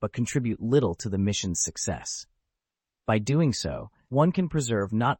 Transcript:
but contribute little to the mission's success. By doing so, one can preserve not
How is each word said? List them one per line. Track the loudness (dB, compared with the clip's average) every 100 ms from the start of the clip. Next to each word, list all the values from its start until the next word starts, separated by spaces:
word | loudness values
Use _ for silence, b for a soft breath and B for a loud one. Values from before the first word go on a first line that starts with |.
but | -6
contribute | -4 -2 0 -2 -2
little | 2 2 2
to | -2 -4
the | 0
mission's | 0 0 -4 -4
success. | -4 -4 -6 -6 -8 -12 -14 _ _ _ _ _ _ _ 0
By | 0
doing | 2 2 2
so, | 0 -4 -8 -10 -18 _
one | 2 4
can | 4 0
preserve | -2 0 0 0
not | 0 0